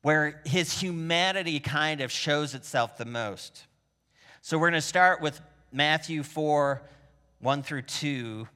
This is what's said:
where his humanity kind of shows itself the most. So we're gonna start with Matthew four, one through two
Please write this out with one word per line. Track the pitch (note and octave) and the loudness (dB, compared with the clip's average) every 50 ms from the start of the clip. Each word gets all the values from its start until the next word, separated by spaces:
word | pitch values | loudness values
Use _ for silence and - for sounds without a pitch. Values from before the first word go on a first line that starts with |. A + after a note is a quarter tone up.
where | - D3 D#3 D#3 D3+ D3+ D3 - - | 4 4 4 4 2 0 -2 -6 -4
his | C#3+ C3 F3+ E3+ D#3 - - | 0 0 0 0 0 -2 -4
humanity | F#3+ F#3 F3 E3 E3 E3 E3+ E3+ F3+ F#3+ F#3+ G3 F#3 E3+ D#3 D3 | -4 -4 -4 -4 -2 0 2 2 2 2 2 0 -2 -2 -4 -4
kind | C#3+ - C#3+ D3+ D3+ D#3 D#3 C#3+ | -4 -2 0 0 0 0 0 -2
of | C3+ B2 | -4 -4
shows | - - - D3+ D3 D3 D3+ C#3 B2 | -4 -4 0 0 0 0 0 -4 -6
itself | C3 A#2+ - - C3 A#2 A2+ - | -12 -12 -2 0 0 0 0 -2
the | - A#2 | -10 -10
most. | A2+ A#2+ A#2 A2+ G#2 F#2+ F#2 - - _ - - _ _ _ _ _ _ _ _ _ _ _ _ - - _ | -6 -4 -4 -4 -4 -6 -8 -14 -18 _ -20 -20 _ _ _ _ _ _ _ _ _ _ _ _ -20 -20 _
So | _ - D#3+ | _ -2 0
we're | D#3+ E3 E3+ | 2 4 4
gonna | E3+ D#3+ | 4 2
start | D3 - - F3+ F3+ F#3 F#3 - | 0 0 4 6 6 6 6 4
with | D#3 D3+ C3+ - - - _ _ _ _ | 0 -4 -4 -6 -20 -20 _ _ _ _
Matthew | - C3 D3 D3+ D#3 D#3+ D#3 - D#3+ D3+ | -2 0 2 2 2 2 0 -4 -4 -4
four, | C#3+ D3 - D#3 D3+ D3+ D3 D3 C#3+ C#3 C#3 B2+ - - - - - - _ _ _ _ _ _ | -6 -6 -4 -2 0 2 2 2 2 2 0 -2 -6 -18 -20 -20 -20 -20 _ _ _ _ _ _
one | A#2+ B2+ C#3 C#3+ | -2 0 0 0
through | C3+ - D3+ C3+ | -2 -6 -8 -8
two | A#2+ - - - D3+ D3 C#3+ C3 A#2+ A2+ A2 A2 A2+ - _ | -8 -6 -8 -4 -4 -4 -4 -4 -6 -8 -8 -10 -12 -14 _